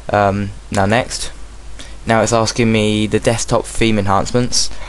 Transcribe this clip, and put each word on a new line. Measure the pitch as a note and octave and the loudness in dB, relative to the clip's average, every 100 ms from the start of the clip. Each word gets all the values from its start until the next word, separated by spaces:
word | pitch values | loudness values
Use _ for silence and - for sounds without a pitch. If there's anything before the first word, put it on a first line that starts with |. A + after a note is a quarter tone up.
| - | -2
Um, | G#2 G2+ G2+ G2 - - | 2 4 2 -2 -8 -6
now | G2+ G2 | 0 2
next. | A2+ - - - - - - - - - - G#2+ | 2 0 -6 -8 -10 -12 -14 -14 -14 -14 -10 0
Now | A2+ | 2
it's | A2 | 4
asking | A#2 A2 - A2+ | 2 0 2 2
me | A2 G#2+ G#2+ G#2+ | 4 2 2 2
the | G#2+ | 2
desktop | B2 A2+ - A#2 - | 2 0 0 -2 -2
theme | - A2+ G#2+ | 0 2 2
enhancements. | G2+ G2 - B2 B2 - - - | 2 0 2 0 0 0 0 -2